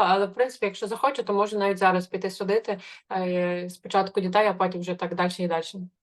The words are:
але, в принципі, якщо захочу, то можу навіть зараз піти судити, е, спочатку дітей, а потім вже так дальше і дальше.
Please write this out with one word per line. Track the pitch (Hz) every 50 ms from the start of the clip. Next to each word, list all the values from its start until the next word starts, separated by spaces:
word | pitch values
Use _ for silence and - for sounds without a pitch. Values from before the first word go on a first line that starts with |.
| 208 180
але, | 190 196 202
в | 196 190
принципі, | 214 254 254 - - 220
якщо | 202 190 - 226 196
захочу, | 220 - - 269 277 247 214
то | - 202
можу | 196 208 214 214 208
навіть | 202 202 196 185
зараз | 196 185 185 180 180 -
піти | - 185 190 190
судити, | 185 - 202 185 208 220 220 - 208 185 - - - - _ _
е, | 196 190 185 180 180 180 180 180 180 175 180 180
спочатку | 180 - - - - 196 190 190 - 208
дітей, | 185 185 185 208 214 208
а | 185
потім | 185 185 185 180 175
вже | 175 180 180
так | 180 180 175 180
дальше | 175 180 180 180 - 180
і | 175
дальше. | 165 165 165 - - 190 180 180 - _